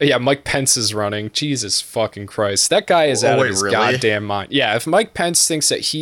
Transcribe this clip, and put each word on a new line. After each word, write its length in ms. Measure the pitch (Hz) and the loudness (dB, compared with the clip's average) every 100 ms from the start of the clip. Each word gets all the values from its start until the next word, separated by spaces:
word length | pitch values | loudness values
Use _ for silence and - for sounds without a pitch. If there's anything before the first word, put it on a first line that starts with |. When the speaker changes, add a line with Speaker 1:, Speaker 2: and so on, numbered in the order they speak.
Speaker 1:
yeah, 140 | 143 123 | 2 2
Mike 280 | 127 143 | 2 0
Pence 340 | - 143 131 123 | -2 -2 0 0
is 160 | 104 | -2
running. 360 | 104 101 104 107 | -2 -2 -4 -6
Jesus 500 | - 147 131 101 - | -4 -4 -4 -2 -4
fucking 440 | - 117 107 101 101 | -4 -2 -2 -4 -10
Christ. 440 | - 101 98 - | -2 0 0 2
That 160 | 190 202 | 0 2
guy 180 | 170 151 | 4 4
is 160 | 113 | 2
Speaker 2:
Oh, 100 | 117 | 2
Speaker 1:
out 60 | 127 | 2
Speaker 2:
wait, 100 | 123 | 2
Speaker 1:
of 20 | |
his 120 | 95 | 0
Speaker 2:
really? 120 | 101 | 0
Speaker 1:
goddamn 500 | 110 107 127 113 104 | 2 2 2 0 0
mind. 260 | 104 101 95 | -2 -4 -2
Yeah, 240 | 135 113 | 0 0
if 120 | 113 160 | 0 2
Mike 260 | 190 - | 0 0
Pence 340 | - 175 170 - | -4 -2 0 0
thinks 220 | 156 - | 0 0
that 120 | - | -2
he 180 | - 156 | -4 -6